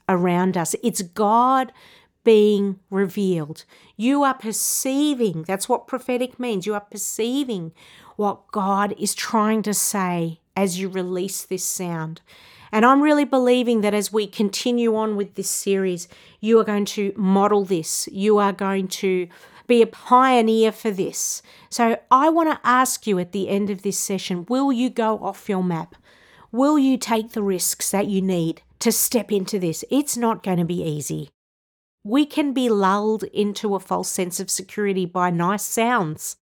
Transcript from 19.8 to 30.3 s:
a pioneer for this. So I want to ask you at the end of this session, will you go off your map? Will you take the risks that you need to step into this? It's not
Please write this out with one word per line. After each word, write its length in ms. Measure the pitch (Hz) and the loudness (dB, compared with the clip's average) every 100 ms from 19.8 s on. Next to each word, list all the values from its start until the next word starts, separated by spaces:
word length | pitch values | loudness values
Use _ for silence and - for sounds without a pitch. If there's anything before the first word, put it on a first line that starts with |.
a 60 | 226 | 4
pioneer 840 | - - 254 262 247 220 220 220 | 0 4 6 6 4 4 4 2
for 200 | 214 220 | 0 -4
this. 520 | 196 160 - - - - - _ | -4 -4 -4 -6 -8 -14 -20 _
So 280 | - 226 233 - | 0 0 0 4
I 180 | 262 311 | 4 6
want 220 | 330 320 | 4 2
to 100 | - | 0
ask 440 | 240 254 254 - 220 | 2 2 2 -2 -2
you 120 | 185 | -2
at 140 | 175 | -2
the 160 | 202 190 | -4 -2
end 220 | 196 208 | -2 -2
of 120 | 190 | -4
this 160 | 202 180 | -4 -4
session, 460 | - 190 - 175 170 | -4 -4 -4 -6 -2
will 220 | 254 277 | 0 2
you 200 | 240 254 | 2 0
go 280 | - 220 208 | 0 -2 -2
off 300 | 196 190 - | -6 -8 -4
your 160 | 190 | -2
map? 300 | 180 165 165 - _ _ _ - - | -2 -2 -6 -16 _ _ _ -20 -8
Will 260 | 226 285 302 | 0 2 4
you 200 | 269 254 | 2 0
take 340 | 220 226 226 | -2 -4 -4
the 100 | 226 | -4
risks 480 | 202 180 - - - | -2 -2 -4 -4 -4
that 160 | 196 208 | -2 0
you 120 | 190 | 0
need 420 | 190 180 165 - _ _ | 0 0 -2 -4 _ _
to 120 | 233 | -2
step 400 | 220 - 240 196 | 0 0 -2 -2
into 260 | 208 185 202 | -2 -2 -4
this? 260 | 175 160 - | -4 -4 -2
It's 260 | 262 285 240 | -2 -2 -2
not 260 | 233 | -2